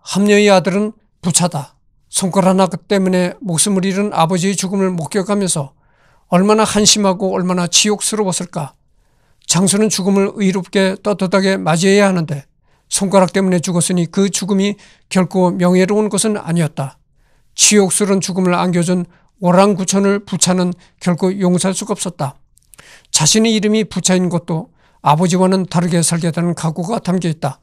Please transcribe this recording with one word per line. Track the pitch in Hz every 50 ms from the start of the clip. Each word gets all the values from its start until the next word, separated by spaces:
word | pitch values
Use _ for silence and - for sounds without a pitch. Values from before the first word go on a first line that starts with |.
합녀의 | - - - 190 202 208 208 208 208 202
아들은 | 196 185 160 196 175 202 214 214 - _ _ _ _ -
부차다. | - 185 151 - 175 175 - 143 135 - _ _ _ _ _ _ _ -
손가락 | - - 190 180 160 196 175 185
하나 | 185 190 190
때문에 | 180 185 - _ - 208 196 190 185 185 180 180 180 - -
목숨을 | 277 190 165 160 - 208 196 185 175
잃은 | 196 180 196 208 208 -
아버지의 | 160 165 160 190 175 170 196 202
죽음을 | - - 175 208 196 190 185
목격하면서 | 185 170 151 - - 202 180 214 202 208 196 175 - 160 135 - _ _ _ _ _ _ _ _ _ _ _ -
얼마나 | 180 175 190 208 214 220 220
한심하고 | - - 208 214 - - 214 202 196 185 196 202 190 196
얼마나 | 190 180 180 180 180 175
치욕스러웠을까. | 170 - - - 214 208 196 - - 220 208 208 185 165 - 175 - - 175 147 135 _ _ _ _ _ _ _ _ _ _ _ _ _ _ _
장수는 | - - 165 196 185 190 208 214 214
죽음을 | - - 180 196 196 196 196 202 -
의롭게 | 226 202 185 185 196 175 - - 202 196 190 190 -
떳떳하게 | - 208 202 - 196 175 202 190 190 190 190 196
맞이해야 | 185 160 160 160 185 196 196 202 202
하는데 | 196 185 175 160 147 147 139 - _ _ _ _ _ _ _ _ -
손가락 | - - 196 185 185 196 185 165
때문에 | - 196 190 190 185 175
죽었으니 | - 190 170 175 165 - 185 180 170
그 | 165 - 196 196 202
죽음이 | - - 190 180 202 190 196 202 202 - - - _ _ _ -
결코 | - 190 180 - - 185 180 175
명예로운 | 190 190 175 180 185 185 185 190 208 214 214 208
것은 | 220 196 - 220 208 208
아니었다. | - 165 165 175 160 143 - - 135 135 - _ _ _ _ _ _ _ _ _ _ _ -
치욕스러운 | - - - 208 208 196 180 - - 208 190 196 196
죽음을 | - - 175 190 185 175 180
안겨준 | 175 175 185 170 175 170 180 180 180 175 - _ _ _ _ _ -
오랑구천을 | 185 175 175 185 196 208 202 175 185 - - 196 202 196 202 202 202
부차는 | - 190 165 - 180 180 185 180 180 175 - - _ _ -
결코 | - 185 175 - 190 185 190 196
용서할 | 185 180 180 175 - 190 185
수가 | - 214 -
없었다. | 202 - - 185 - - 147 135 - _ _ _ _ _ _ _ _ - - - - - _ -
자신의 | - - 160 147 - 220 220 233 220
이름이 | 214 190 208 214 220 214
부차인 | - - 185 - - 185 185 185 175
것도 | 175 170 - - 165 160 233 - _ _ _ _ _ _
아버지와는 | - 143 151 156 185 175 190 180 185 185 190 190 185
다르게 | - - 175 175 175 175 170
살겠다는 | 160 - 170 165 160 170 156 170 170 170 170
각오가 | - - 170 151 - 170 180 233 214
담겨있다. | - 180 180 185 170 170 151 - - 139 139 _